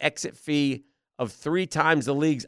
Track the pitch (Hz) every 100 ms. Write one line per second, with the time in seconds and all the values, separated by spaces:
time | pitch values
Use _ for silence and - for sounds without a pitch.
0 | 151 - - - - 147 139 131 - _
1 | _ - 117 - 147 180 170 156 156 156
2 | 120 139 156 131